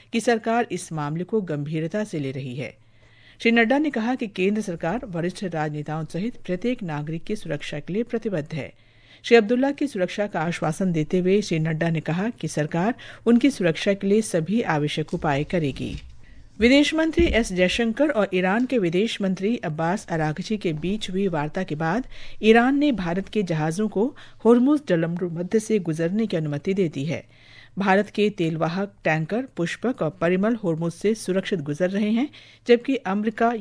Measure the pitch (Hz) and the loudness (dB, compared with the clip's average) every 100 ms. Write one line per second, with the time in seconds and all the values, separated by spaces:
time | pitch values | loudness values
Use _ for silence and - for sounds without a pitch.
0 | - 226 247 233 226 226 233 180 - 160 | -8 -2 0 0 2 0 0 -4 -6 -6
1 | 147 160 175 220 175 147 147 160 160 214 | -4 -4 -2 -4 -2 -4 -4 -4 -4 -4
2 | 208 160 135 139 131 131 123 - - _ | -6 -6 -6 -6 -8 -8 -10 -14 -20 _
3 | - - - - 233 233 226 277 311 254 | -20 -20 -20 -2 2 4 4 4 2 -2
4 | 220 254 226 190 185 214 208 165 165 220 | -2 -2 -4 0 0 0 -2 -4 -2 -4
5 | 254 170 170 - 190 165 151 151 147 156 | -4 -4 -4 -4 -6 -4 -4 -4 -6 -6
6 | 156 165 220 - - 185 233 254 175 147 | -6 -6 -6 -6 -6 -4 -2 -4 -4 -6
7 | 151 160 - 214 165 147 - 151 - 190 | -6 -8 -6 -6 -6 -8 -6 -8 -6 -4
8 | 240 226 226 180 147 156 110 - _ _ | -4 -4 -4 -4 -4 -8 -8 -14 _ _
9 | - - - 233 208 247 269 285 285 202 | -20 -10 4 6 6 2 0 0 -4 -2
10 | 180 - 208 180 160 170 156 160 190 165 | -4 -2 -4 -2 -2 -2 -2 0 0 0
11 | 151 185 180 202 208 165 160 156 170 160 | 0 0 2 2 2 0 0 0 0 0
12 | 156 170 214 - 160 - 151 165 190 262 | -2 -2 -2 -4 -6 -2 -2 0 0 -2
13 | - - - 240 277 - 175 160 - 202 | -8 -4 4 6 6 4 0 2 0 0
14 | 196 208 214 180 160 220 - 156 147 - | 2 2 2 0 0 0 0 0 0 -2
15 | 156 175 160 139 151 185 147 - 123 - | -4 -2 0 0 0 -2 -2 -4 -8 -10
16 | - - - - - - 226 277 294 311 | -12 -18 -20 -20 -14 2 6 6 6 2
17 | 320 320 339 220 226 180 180 - 233 220 | 2 4 4 4 0 2 2 2 0 2
18 | 294 233 196 185 185 208 254 254 175 175 | 2 2 0 2 2 2 2 0 2 2
19 | 226 - 196 185 196 233 180 151 165 196 | 0 0 -2 0 -2 -2 -4 -2 -2 -2
20 | - 165 156 151 185 214 190 151 175 214 | -4 -2 -2 -2 -4 -4 -2 -2 -4 -4
21 | - 185 202 165 151 185 185 151 160 202 | -4 -2 0 -2 -4 -4 -6 -4 -2 -2
22 | 262 - - - 208 226 247 285 294 214 | -4 -10 -12 2 6 6 6 4 2 2
23 | 170 180 196 214 180 160 156 165 214 190 | 0 -4 -4 -2 0 0 0 0 -2 0
24 | 247 - - - 226 240 254 302 - 170 | -2 -4 -18 0 4 6 6 2 2 0
25 | 165 175 180 165 175 220 214 220 170 160 | 0 -2 -4 -4 -2 -2 0 0 0 -2
26 | 165 202 220 170 156 143 190 196 175 143 | 0 0 0 -2 -2 -4 -2 0 0 -2
27 | 147 127 - - - - - - 196 190 | -4 -6 -8 -20 -20 -20 -14 -2 2 4
28 | 202 - 208 208 165 160 160 180 202 - | 2 0 0 2 -2 0 -2 -2 -6 -4
29 | - 160 160 214 269 - 170 - 226 262 | 0 0 0 -4 -4 -4 -4 -2 -4 -2
30 | 160 - 165 185 208 240 180 160 170 - | -4 0 0 2 2 0 -2 -2 -2 -2
31 | - 226 - 185 190 190 147 147 180 196 | -2 -2 -2 -2 -2 -4 -4 -2 -2 0
32 | 214 233 294 - - - - 240 240 269 | 0 0 -2 -6 -20 -4 4 4 4 -2
33 | 185 202 214 220 233 233 | -2 -2 -2 0 0 0